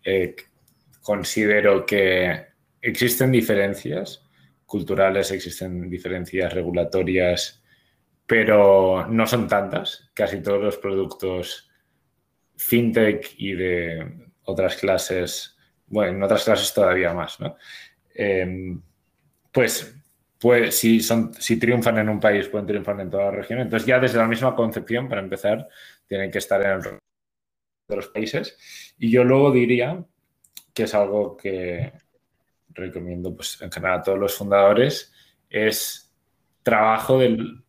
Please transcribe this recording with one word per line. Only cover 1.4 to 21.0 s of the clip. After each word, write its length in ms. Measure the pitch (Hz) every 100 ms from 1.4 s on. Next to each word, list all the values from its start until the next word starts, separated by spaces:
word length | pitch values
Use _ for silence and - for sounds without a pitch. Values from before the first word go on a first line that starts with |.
| 104 104 101 98
que 600 | - 101 95 92 90 80 - _ _ _
existen 500 | 123 - 123 - 131
diferencias 920 | 123 113 101 98 98 - 151 196 - _ _ _ _
culturales, 640 | _ 104 92 95 95 95 92
existen 580 | 95 87 - 92 90 87
diferencias 640 | 90 87 92 87 92 87
regulatorias, 1080 | 90 87 87 85 95 90 92 90 87 - _ _ _ _ _ _ _
pero 800 | - 113 107 104 101 98 95 92 95
no 200 | 113 110
son 200 | 120 98
tantas. 600 | 104 - 90 101 - _
Casi 280 | - 104 98
todos 200 | 101 101
los 160 | 104 98
productos 920 | 98 95 92 - 95 90 85 - _ _ _ _ _ _ _ _ _
fintech 800 | - - 120 117 113 107 104 - -
y 160 | 98
de 800 | 90 92 87 85 82 80 82 - _
otras 320 | - 95 92 -
clases, 800 | 98 92 - 92 85 - - _ _ _ _
bueno, 300 | 107 95 95
en 60 |
otras 200 | 98 107
clases 280 | - 101 -
todavía 400 | - 95 92 87
más, 260 | 87 78 -
¿no? 180 | 82 - - - - _ _
Em, 680 | - 101 95 90 92 92 90 _ _ _ _ _ _ _
pues, 440 | 139 117 - - 139 _ _ _ _
pues, 360 | 117 123 113
si 260 | - 113 113